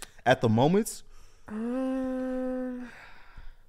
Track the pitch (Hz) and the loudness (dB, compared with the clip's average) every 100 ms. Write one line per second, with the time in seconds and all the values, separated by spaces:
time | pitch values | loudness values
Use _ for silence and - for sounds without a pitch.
0 | - - 120 131 117 110 143 196 226 - | -16 0 4 4 6 6 6 4 2 -6
1 | - - - - - 214 233 254 262 262 | -14 -18 -18 -18 -10 -6 -4 -2 -2 -2
2 | 262 254 254 254 254 254 254 247 247 - | -2 -4 -4 -4 -4 -4 -6 -8 -12 -16
3 | - - - - - - | -18 -18 -16 -14 -14 -14